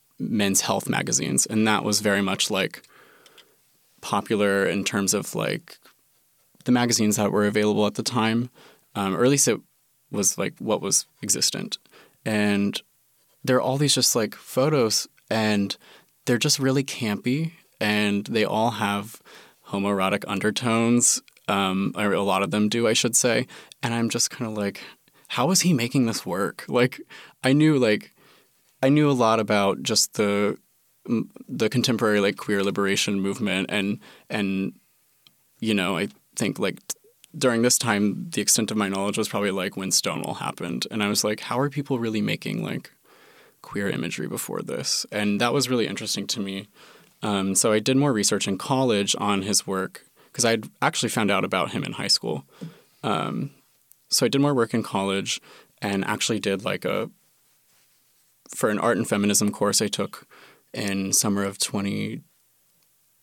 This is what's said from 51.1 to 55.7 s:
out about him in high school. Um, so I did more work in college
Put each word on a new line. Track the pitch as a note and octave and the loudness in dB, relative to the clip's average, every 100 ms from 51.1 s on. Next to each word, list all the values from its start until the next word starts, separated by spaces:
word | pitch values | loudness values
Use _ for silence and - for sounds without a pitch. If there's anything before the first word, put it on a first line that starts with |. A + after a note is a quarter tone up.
| A#2 G#2 | 0 2
out | G2 G2 | 2 2
about | F#2 - | 0 0
him | - | -2
in | - | -6
high | - G2 | -4 0
school. | - - C#2+ - - E3 - _ _ | 0 0 -6 -8 -16 -16 -16 _ _
Um, | C3 F2+ - - C#3 - _ _ _ _ - | -2 -2 -2 -4 -6 -10 _ _ _ _ -2
so | - A#2+ | 2 2
I | |
did | C#3 | 4
more | C#3+ | 4
work | C3+ A2+ A#2 | 4 2 0
in | |
college | G2+ G2 G2 G2 - - - - - | 0 0 0 0 -2 -6 -10 -20 -20